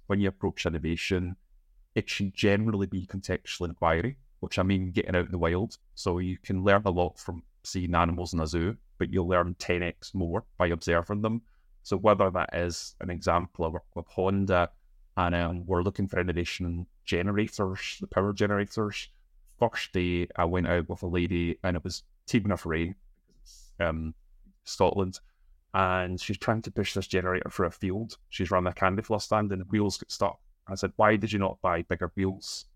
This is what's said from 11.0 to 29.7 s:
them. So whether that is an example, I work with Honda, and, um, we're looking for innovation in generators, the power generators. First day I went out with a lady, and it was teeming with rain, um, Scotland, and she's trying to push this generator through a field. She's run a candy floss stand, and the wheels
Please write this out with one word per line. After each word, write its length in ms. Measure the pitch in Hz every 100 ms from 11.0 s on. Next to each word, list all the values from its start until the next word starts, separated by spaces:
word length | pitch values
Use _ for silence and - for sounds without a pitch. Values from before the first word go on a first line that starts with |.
| 85 104
them. 200 | 110 113 - _ _ -
So 140 | - 98
whether 340 | 107 101 98
that 200 | 90 -
is 420 | 85 87 85 - -
an 100 | 92
example, 540 | 85 90 87 87 -
I 40 | 82
work 280 | 78 - 85
with 100 | -
Honda, 640 | - 95 98 98 90 85 - _ - - -
and, 180 | 87
um, 320 | 87 85 87 90
we're 160 | 90
looking 240 | 95 101 98
for 140 | 92
innovation 460 | 90 82 87 - 90
in 200 | 87 87 _
generators, 920 | - 87 95 101 110 - 95 95 - -
the 60 | 196
power 260 | - 143
generators. 760 | 101 101 101 101 113 104 - - - _ - - -
First 340 | 113 - -
day 360 | 92 90 87 87 -
I 80 |
went 240 | 85 90 82
out 200 | 87 80
with 140 | 85
a 60 | 92
lady, 500 | 90 87 87 85 -
and 120 | 92 87
it 60 |
was 220 | 92 - - _ -
teeming 260 | 120 101
with 120 | 90
rain, 300 | 82 80 85 - - _ _ _ - - - -
um, 340 | 85 80 80 - _ - - _
Scotland, 540 | - - 92 98 92 - - _ _ _ _
and 460 | 95 92 90 90 90
she's 180 | - 98
trying 240 | - 92
to 80 | -
push 240 | - 98
this 120 | 98 -
generator 420 | 92 92 90 -
through 160 | - 87
a 40 |
field. 480 | - 95 98 113 - _
She's 220 | - 90
run 160 | 92 90
a 60 |
candy 300 | - 95 98
floss 220 | - 104
stand, 260 | - 107 104
and 120 | 95
the 40 |
wheels 320 | 95